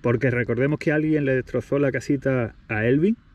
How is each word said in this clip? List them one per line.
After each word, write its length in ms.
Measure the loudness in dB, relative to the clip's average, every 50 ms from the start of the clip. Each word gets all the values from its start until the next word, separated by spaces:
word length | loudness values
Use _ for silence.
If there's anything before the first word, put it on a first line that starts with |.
porque 280 | 2 0 0 2 0 0
recordemos 480 | 0 0 -2 -2 -2 0 0 0 -2
que 140 | -2 0 0
alguien 340 | 0 0 0 0 0 0 0
le 80 | 0 0
destrozó 460 | -2 -2 -2 -4 -6 -2 -2 -2 0
la 120 | 0 0
casita 600 | 0 -4 -2 -2 -2 0 0 -2 0 0 -2 -4 -6 -14 -10
a 180 | -6 -4 0 2
Elvin. 320 | 2 2 4 4 2 0 -2 _ -20